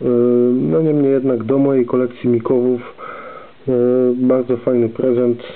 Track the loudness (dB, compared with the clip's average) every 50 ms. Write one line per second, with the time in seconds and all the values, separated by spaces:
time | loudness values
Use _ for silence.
0 | -2 0 2 2 2 4 4 4 2 2 2 0 0 0 0 0 2 2 2 2
1 | 2 2 2 0 0 0 -2 -2 -2 0 0 2 2 2 2 2 0 0 0 0
2 | -2 -2 -4 -4 -2 0 0 0 0 0 0 2 2 0 0 -2 -6 -10 -16 -16
3 | -16 -16 -14 -16 -16 -16 -18 -20 -20 -20 -20 -10 -4 -2 0 2 2 2 2 2
4 | 2 2 0 2 2 2 2 2 0 -2 -4 -2 -2 0 0 2 0 0 -2 -2
5 | -2 0 0 0 0 0 -2 -4 -6 -16 -16